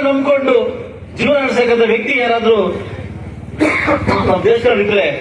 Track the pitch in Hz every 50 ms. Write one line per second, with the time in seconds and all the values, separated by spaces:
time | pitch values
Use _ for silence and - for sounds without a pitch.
0 | 277 277 277 269 277 294 285 269 262 262 254 226 - - - - - - - -
1 | - - - - - 277 294 277 277 262 208 247 240 226 233 226 226 214 220 240
2 | - 262 277 254 247 226 233 233 220 226 226 208 185 175 - - - - - -
3 | - - - - - - - - - - - - 311 302 294 - - 302 285 277
4 | - - - - - 196 185 180 - 214 233 233 220 247 226 202 202 202 208 196
5 | 175 147 135 135